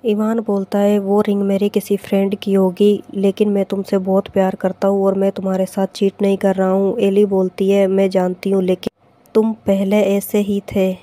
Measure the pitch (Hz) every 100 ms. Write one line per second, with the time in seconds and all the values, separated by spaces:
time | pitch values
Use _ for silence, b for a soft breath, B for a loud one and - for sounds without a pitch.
0 | 247 208 214 226 220 202 190 202 202 208
1 | 196 202 208 202 196 196 202 208 - 202
2 | - 196 196 202 - 196 185 185 208 202
3 | - 202 196 190 208 202 190 196 190 196
4 | 190 190 - - 190 190 185 180 196 196
5 | 196 190 196 196 190 185 185 - 190 -
6 | 196 - 202 196 196 190 190 190 196 233
7 | 196 196 208 190 185 - 190 196 190 190
8 | 196 190 180 185 196 190 185 185 - _
9 | _ _ _ 220 220 214 - 196 196 208
10 | 196 202 - 208 202 202 - 208 190 185